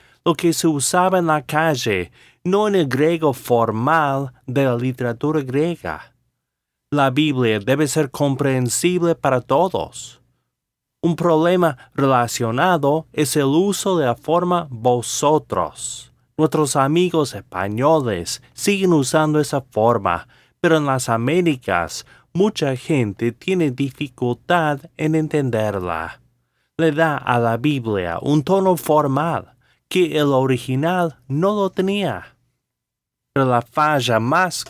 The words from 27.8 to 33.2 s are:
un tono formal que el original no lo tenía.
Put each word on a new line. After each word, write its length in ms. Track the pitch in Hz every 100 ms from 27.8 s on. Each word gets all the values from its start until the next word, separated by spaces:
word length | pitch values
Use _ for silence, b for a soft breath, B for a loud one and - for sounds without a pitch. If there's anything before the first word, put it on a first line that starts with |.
| 113 101 87 85
un 220 | - 151
tono 320 | 139 196 190 175
formal 800 | - 151 143 135 165 127 - _ _ _ -
que 280 | 185 165 151
el 120 | 147
original 880 | 131 131 123 127 131 160 180 170 - -
no 300 | 139 190 208
lo 140 | 196
tenía. 680 | - 190 202 180 95 - _ _ _ _ _ _ _ _ _